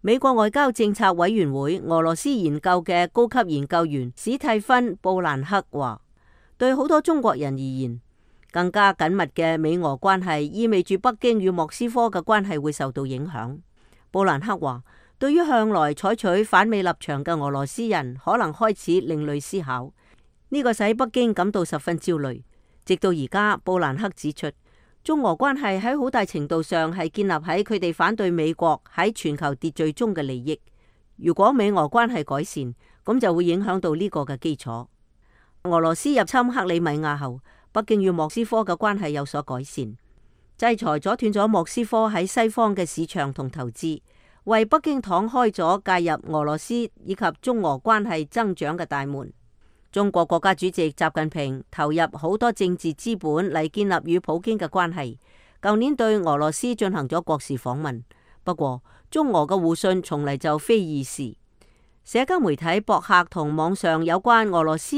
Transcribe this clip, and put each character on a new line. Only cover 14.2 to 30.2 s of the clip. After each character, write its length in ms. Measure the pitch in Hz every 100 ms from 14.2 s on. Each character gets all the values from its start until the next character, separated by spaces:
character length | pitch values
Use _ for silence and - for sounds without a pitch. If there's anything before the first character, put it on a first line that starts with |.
蘭 160 | 196 147
克 160 | 202 196
話， 260 | 147 123 - - _ _
對 120 | 269
於 40 | 311
向 320 | 330 247 214
來 260 | 196 147
採 200 | 151 196 226
取 260 | 196 180
反 240 | 214 185 214
美 160 | 208
立 80 | 185 160
場 240 | - 139
嘅 120 | 147 165
俄 140 | 143
羅 140 | 139
斯 220 | 139 - 226
人， 300 | 180 127 131
可 120 | - 226
能 140 | 180
開 240 | 147 220 202
始 240 | - 175
另 240 | 143 156
類 160 | 151 147
思 200 | 139 196
考， 320 | 139 127 131 _ _ _ _ _ _
呢 140 | 285
個 100 | 247
使 220 | 220 208
北 120 | 226 254
京 220 | 254 240
感 160 | 202 190
到 140 | 208
十 140 | 165 151
分 180 | - 170
焦 160 | -
慮。 280 | 165 139 120 - _ _ _
直 120 | - 180
到 140 | 196
而 160 | 170 131
家， 280 | 190 208 196
布 220 | - 185
蘭 180 | 151 135
克 120 | 208
指 220 | - 151
出， 180 | - 156 - _ _ _ _
中 200 | - 311
俄 80 | 226 160
關 180 | 285 269
係 240 | 247 190
喺 160 | 226 285
好 140 | 262
大 140 | 254
程 220 | 196 165 147
度 120 | 165
上 320 | 160 170 160
係 160 | 185 160
建 200 | 180 202
立 40 |
喺 300 | 160 165 175
佢 160 | 208 208
哋 160 | 175
反 200 | 165 175 220
對 140 | 190
美 200 | 170 156
國 300 | 165 165 147 _
喺 180 | - 196
全 240 | 226 156 147
球 180 | 156
秩 220 | 139 165 -
序 160 | 156
中 200 | 147 233
嘅 100 | 170